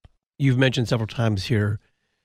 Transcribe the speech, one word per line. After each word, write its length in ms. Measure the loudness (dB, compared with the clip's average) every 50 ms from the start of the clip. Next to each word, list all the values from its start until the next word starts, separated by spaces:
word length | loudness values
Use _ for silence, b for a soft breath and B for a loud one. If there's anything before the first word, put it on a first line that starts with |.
| -20 -20 _ _ _ _ _ -2
You've 200 | 0 2 2 4
mentioned 300 | 2 2 2 0 -2 -2
several 200 | -2 -2 -2 -4
times 380 | -4 -2 -2 0 0 -2 -2
here 340 | -2 0 0 0 0 -2 -4 _ _ _ _ _ _ _ _ _